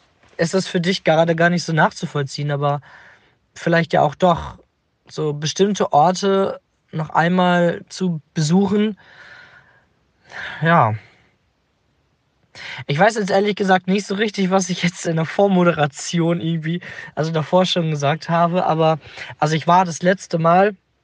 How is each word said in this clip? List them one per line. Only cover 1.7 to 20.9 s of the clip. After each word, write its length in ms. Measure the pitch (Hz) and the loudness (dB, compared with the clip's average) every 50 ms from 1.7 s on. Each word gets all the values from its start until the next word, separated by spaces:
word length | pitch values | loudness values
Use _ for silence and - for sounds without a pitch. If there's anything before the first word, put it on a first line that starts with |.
| 160 | 2
nachzuvollziehen, 800 | 151 170 220 - - 185 147 - 147 139 135 - - 143 147 | 2 2 2 0 -6 -10 -6 -4 -6 -6 -6 -6 -8 -6 -4
aber 300 | 143 139 143 143 143 147 - - - - - - - _ _ _ _ _ _ _ _ | -4 -2 -2 -2 -2 -4 -6 -14 -20 -20 -20 -20 -20 _ _ _ _ _ _ _ _
vielleicht 400 | - - 165 170 165 160 - - | -6 -2 0 2 2 0 2 2
ja 80 | 156 | 2
auch 140 | 143 147 139 | 2 2 2
doch, 440 | - 185 180 170 - 143 131 - - _ _ _ _ _ _ _ _ _ - | 2 2 2 2 0 -4 -10 -14 -16 _ _ _ _ _ _ _ _ _ -14
so 240 | - 151 156 151 147 | -8 -6 -4 -4 -4
bestimmte 580 | 147 160 151 - - 190 208 202 - 175 - | -4 -6 -6 0 2 2 2 2 0 0 2
Orte 680 | - 143 156 180 185 180 202 196 196 190 196 - - - - _ _ _ _ _ | 4 4 4 4 2 0 0 0 0 0 0 -2 -4 -10 -16 _ _ _ _ _
noch 180 | - 160 156 151 | -8 -8 -8 -2
einmal 760 | - 156 160 175 180 185 180 180 175 175 175 170 - 202 - - | 0 0 2 2 2 2 2 2 2 2 2 0 0 -4 -10 -16
zu 320 | - - 185 180 165 151 - _ _ | -8 -4 -4 -4 -4 -4 -8 _ _
besuchen. 640 | 170 156 147 180 190 202 190 208 208 208 220 202 - - - - - - - - - - - - - _ _ _ _ _ _ _ _ _ _ _ _ _ - - - - - - - | -2 0 2 2 2 2 2 0 0 0 -2 -4 -8 -16 -20 -20 -20 -20 -20 -20 -20 -20 -20 -20 -20 _ _ _ _ _ _ _ _ _ _ _ _ _ -20 -16 -14 -14 -14 -8 -2
Ja. 320 | 151 165 170 160 123 110 107 107 - _ _ _ _ _ _ _ _ _ _ _ _ _ _ _ _ _ _ _ _ _ _ _ _ _ _ _ _ _ _ - - - - - 127 | 0 2 4 4 4 2 0 -4 -10 _ _ _ _ _ _ _ _ _ _ _ _ _ _ _ _ _ _ _ _ _ _ _ _ _ _ _ _ _ _ -20 -18 -16 -16 -12 -6
Ich 140 | - 147 151 | -4 0 2
weiß 160 | 190 226 220 | 2 2 2
jetzt 160 | 233 202 180 | 0 -2 0
ehrlich 240 | - 196 208 208 196 | 0 0 0 0 -2
gesagt 320 | - 202 190 185 185 180 | -2 2 2 2 2 2
nicht 180 | 185 190 208 196 | 0 -2 -2 -2
so 100 | - 202 | -4 -4
richtig, 360 | 196 226 208 - 202 190 180 | -4 -4 -4 -2 -2 -2 0
was 180 | 190 196 185 185 | 0 0 0 -2
ich 140 | 180 - - | -4 -4 -4
jetzt 220 | 175 - - - | -4 -4 -4 -6
in 100 | 175 160 | -4 -2
der 100 | 160 160 | -2 -4
Vormoderation 1120 | - - - 202 202 190 180 180 175 160 - 147 143 - - - - - 170 160 165 170 175 | -2 0 2 2 4 4 4 4 2 2 0 -2 -4 -4 -10 -10 -6 -2 -2 0 0 -2 -2
irgendwie, 420 | - 165 170 160 151 160 170 175 - - - - - - - | -2 -4 -4 -4 -4 -6 -6 -6 -8 -14 -18 -18 -18 -12 -6
also 160 | - 151 160 | -6 -4 -2
davor 340 | 160 156 147 - 180 185 185 | -2 -4 -2 2 2 2 2
schon 240 | 180 - 180 165 160 | 2 0 -2 -2 -2
gesagt 380 | 156 143 143 139 160 160 - - | -2 -2 -2 -2 -2 -2 -4 -2
habe, 360 | 170 170 170 170 175 180 - | 0 0 2 2 0 0 0
aber, 340 | - 160 160 160 156 160 151 - - - - - - - - | 0 0 2 2 2 2 0 -6 -14 -18 -18 -18 -18 -6 -4
also 160 | 151 151 160 | -2 -2 -2
ich 120 | 151 - | -2 2
war 180 | 170 175 185 190 | 4 4 4 4
das 160 | 175 160 - | 2 -4 -2
letzte 360 | 170 175 196 - - - - | 0 0 0 0 -4 -6 -4
Mal, 380 | 165 160 165 175 185 196 214 196 - _ _ | 0 2 4 4 6 4 2 0 -6 _ _